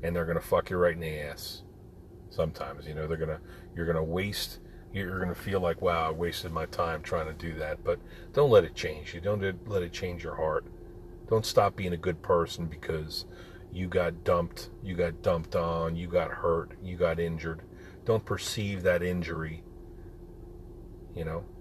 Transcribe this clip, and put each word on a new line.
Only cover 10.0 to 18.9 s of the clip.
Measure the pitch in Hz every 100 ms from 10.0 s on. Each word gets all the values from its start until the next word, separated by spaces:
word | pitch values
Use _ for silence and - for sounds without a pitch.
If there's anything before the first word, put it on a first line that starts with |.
| 92 85
your | 80
heart. | 80 78 78 - - - - - - -
Don't | 110 107
stop | - 101 -
being | 92
a | 87
good | 92 82
person | - 87 82 - 85
because | 76 - 80 78 - - - - - -
you | 90 92
got | 90 85 85
dumped, | - 87 85 - - -
you | 95
got | 87 87 82
dumped | - 85 80 -
on, | 85 85 82
you | 85 87
got | 87 80
hurt, | - 87 82 78 -
you | 92 87
got | 87 82
injured. | 85 80 80 80 - - - - -
Don't | 113
perceive | - 101 - - 101 98
that | 90